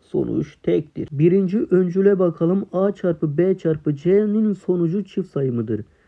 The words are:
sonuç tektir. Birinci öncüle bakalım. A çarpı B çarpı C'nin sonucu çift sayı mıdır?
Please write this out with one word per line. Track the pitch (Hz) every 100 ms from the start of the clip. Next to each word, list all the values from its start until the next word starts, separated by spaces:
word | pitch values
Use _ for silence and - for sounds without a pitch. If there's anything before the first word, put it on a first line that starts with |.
sonuç | _ 147 123 110 - -
tektir. | - 175 156 156 -
Birinci | 139 156 190 185 208 -
öncüle | 185 185 185 196 190
bakalım. | 180 165 170 196 208
A | 180 202
çarpı | 196 180 165 160 143
B | 185 185
çarpı | 165 156 151 139
C'nin | 170 202 214 214 214
sonucu | 190 - 180 165 202
çift | 196 - 185
sayı | 143 131
mıdır? | 117 110 107 - _